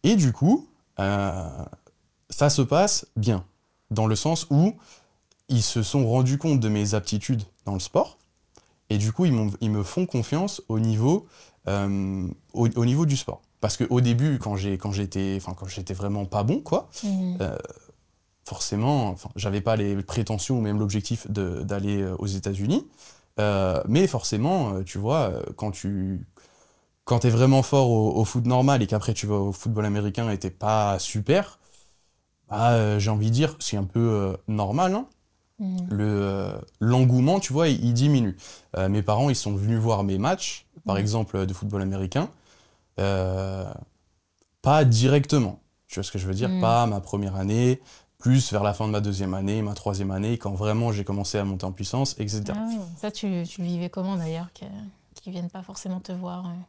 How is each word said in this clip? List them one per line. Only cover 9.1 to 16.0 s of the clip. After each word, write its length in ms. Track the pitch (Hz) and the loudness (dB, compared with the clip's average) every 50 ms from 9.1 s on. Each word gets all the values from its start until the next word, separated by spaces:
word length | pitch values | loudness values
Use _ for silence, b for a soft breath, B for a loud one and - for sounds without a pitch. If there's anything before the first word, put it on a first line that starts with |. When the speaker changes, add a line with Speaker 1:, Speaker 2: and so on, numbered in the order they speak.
Speaker 1:
coup, 120 | 110 - 180 | 0 2 2
ils 80 | 175 | 4
m'ont, 180 | 131 113 107 104 101 - | 4 4 2 0 -2 -2
ils 100 | 117 110 | -2 0
me 120 | 107 104 | 0 0
font 240 | 98 - - - 185 | -2 -2 -2 -2 -2
confiance 560 | 175 - 127 110 - - 156 185 202 - - - _ | 0 -2 -4 -2 0 -2 -2 -2 -4 -6 -10 -8 _
au 100 | 110 110 | -2 0
niveau, 480 | 113 113 110 107 113 131 170 208 B B B B B B B B _ - | 2 2 2 2 4 4 2 2 B B B B B B B B _ -2
euh, 600 | 98 101 101 98 98 98 98 95 95 95 92 92 - - _ _ | 0 0 0 0 0 0 -2 -2 -2 -4 -4 -6 -8 -10 _ _
au, 160 | - - 120 117 | -2 0 0 2
au 160 | 113 120 117 | 2 2 0
niveau 220 | 120 127 147 170 | 2 2 2 2
du 100 | 151 143 | 2 0
sport. 240 | 127 - - - - _ _ _ _ | -2 -2 -6 -10 -12 _ _ _ _
Parce 180 | - 107 - - | -4 -4 0 -2
qu'au 220 | 123 - 123 123 | -2 2 2 4
début, 360 | 123 120 117 117 139 156 143 127 | 4 4 4 2 2 0 0 0
quand 180 | - 110 101 | -2 -2 -2
j'ai, 200 | 95 95 101 98 | -2 0 -2 -2
quand 160 | 92 - 104 | -2 -4 -4
j'étais, 460 | 98 98 101 95 - 98 98 98 98 98 | -2 -2 -4 -2 -2 -2 -2 -2 -2 -4
enfin, 160 | 95 - 92 | -6 -8 -10
quand 120 | - 98 | -10 -10
j'étais 280 | 95 - - 92 - 98 | -12 -10 -10 -8 -8 -8
vraiment 320 | 95 | -6